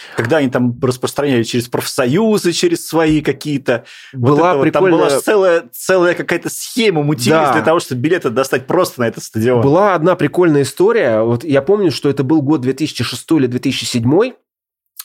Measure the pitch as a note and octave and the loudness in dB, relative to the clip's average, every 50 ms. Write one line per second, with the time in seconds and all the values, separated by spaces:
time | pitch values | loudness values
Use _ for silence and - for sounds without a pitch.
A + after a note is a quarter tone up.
0 | - - - - A2+ A2+ E3 D#3 C#3 B2+ C3 C3 B2 B2 A#2+ B2 - B2 B2+ - | -20 -10 -6 -6 -2 0 0 0 0 0 0 0 0 -2 -2 -2 -2 -2 -2 -2
1 | - B2 - - C#3+ C#3+ C3 A#2 A2 - - A#2+ A#2 - - D3 - - - - | -4 -6 -4 -2 -2 0 0 0 0 -2 -2 -4 -4 -4 -4 -6 -6 -4 -2 -2
2 | B2+ B2 C#3 F#3+ A3+ A3 G#3+ F#3+ - F3 E3 - - E3+ E3 - - - D#3 E3 | 0 2 2 2 2 2 2 0 0 -2 -2 0 0 0 0 -2 -4 -2 -2 0
3 | E3 D#3 D#3 D3+ C#3+ D#3 C3+ - - D3+ D3 C3 - - A#2+ A2+ - - - - | 2 2 2 0 0 -2 -4 -4 -4 -6 -6 -4 -2 -2 -2 -2 -4 -8 -20 -20
4 | - - - C3 A#2 C3+ D3 D3 E3 F3+ E3+ C#3 C#3 D#3 - - F#3 F#3 E3+ D#3+ | -20 -14 -8 -2 0 2 2 4 4 2 2 2 0 0 2 2 2 2 2 2
5 | D3+ C#3+ C#3 B2 - - A3 G3+ F#3+ F3+ E3+ E3+ E3+ - - - - - F#3+ F#3 | 2 2 0 0 0 0 2 2 4 2 2 0 -2 -6 -14 -6 -2 0 2 2
6 | E3+ F3 E3+ E3+ C#3 - F3 E3 - D#3+ - - - - - A#3+ A3+ G#3 E3+ D#3 | 2 2 0 -2 -4 -4 -4 -4 -4 -6 -10 -10 -12 -8 -4 0 0 0 0 0
7 | D3 D3 D3+ A#2 B2 C3 D#3 D#3+ D#3 C#3 D#3 D#3 - D#3 D#3+ E3+ - - C3+ B2 | 0 -2 -2 0 0 2 2 2 2 2 0 0 2 2 2 0 0 -4 -4 -4
8 | A#2+ D#3+ F3+ E3+ - C3 A2 C3 C3+ - D#3 C3+ B2+ - E3 F3 F3 F3 - - | -2 0 0 0 -2 -2 -2 -2 -2 0 -2 -4 -2 -2 0 0 0 0 -2 -2
9 | A#2+ A2+ - - - - - A2 A2 B2 B2+ A#2+ A2+ C#3 D3 F3+ G#3 G#3 F3+ E3 | -4 -4 -4 -6 -10 -10 -4 -2 0 2 2 2 4 4 4 4 2 2 2 2
10 | D3+ F#3 F3 F3 D3 C#3+ - F3 F3+ E3+ D3 C#3+ C#3 C3+ - - F3 G#3+ A#3 A3+ | 2 0 2 2 0 -2 2 2 2 4 4 2 0 0 0 0 2 2 2 2
11 | E3 B2+ A2 G#2+ A2+ A#2 A#2 A#2+ E3+ D#3+ C3+ C3+ C#3 F#3 G3+ G#3 G3 E3 C#3+ - | 2 2 2 2 2 0 0 -2 -2 0 0 0 2 2 2 2 2 0 -2 -2
12 | - C#3+ C#3 C#3+ C3+ B2+ D#3+ D#3+ C3+ C3+ D#3+ C#3+ A#2+ C3 C3 C3+ D#3 C#3 - - | -2 -2 -2 0 0 0 0 0 2 0 0 0 0 -2 -2 -2 -4 -6 -4 -6
13 | A#2+ - B2+ - - - E3 D3+ C3 A#2+ B2 B2+ - C#3 A#2+ - A#2 - - A#2+ | -6 -6 -8 -8 -4 0 0 2 2 0 -2 -2 -4 -4 -4 -4 -4 -4 -2 0
14 | A2+ B2+ D3 F#3 A#3+ B3+ A#3+ _ _ _ _ _ _ _ _ _ _ _ _ - | 0 2 2 2 2 0 -4 _ _ _ _ _ _ _ _ _ _ _ _ -14
15 | - | -6